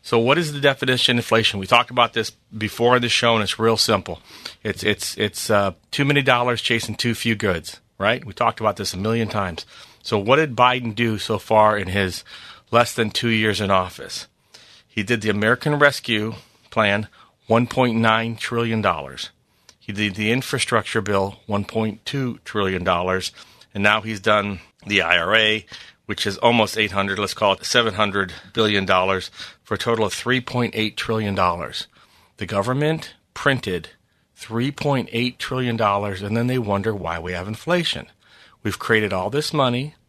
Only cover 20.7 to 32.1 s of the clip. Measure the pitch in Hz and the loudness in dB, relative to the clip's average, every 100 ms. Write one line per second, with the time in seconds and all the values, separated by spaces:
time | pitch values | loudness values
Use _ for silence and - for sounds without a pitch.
20.7 | 117 - 117 98 98 98 - - 101 101 | 0 0 -4 0 0 0 -6 -4 -4 -2
21.7 | 110 110 107 - 139 127 117 - 107 98 | -2 -2 -4 -8 -4 -4 -6 -8 -2 -2
22.7 | 92 90 87 92 92 - - - - - | 0 0 0 0 -2 -4 -12 -20 -20 -14
23.7 | 104 104 107 107 107 104 104 101 95 - | 0 2 2 -2 -4 2 2 0 -8 -14
24.7 | _ - 101 82 87 85 110 107 107 - | _ 0 0 4 2 4 2 2 0 -6
25.7 | - - _ - 101 104 95 117 120 107 | -20 -20 _ -10 -4 -4 2 2 4 2
26.7 | 110 107 95 98 98 101 - 104 95 - | 0 0 0 -2 -2 -4 0 0 0 0
27.7 | 123 113 95 104 98 92 - - - 107 | 0 0 0 -2 0 -4 -8 -8 0 2
28.7 | 101 95 92 95 95 - - - - _ | 2 4 2 4 0 -4 -14 -18 -18 _
29.7 | 104 - 113 107 - 120 127 123 123 117 | -4 -2 0 0 -2 -2 -2 -2 -4 -2
30.7 | 110 110 - - 110 107 98 90 87 73 | -2 -4 -4 -4 -2 -2 2 0 0 -6
31.7 | - - _ _ | -10 -14 _ _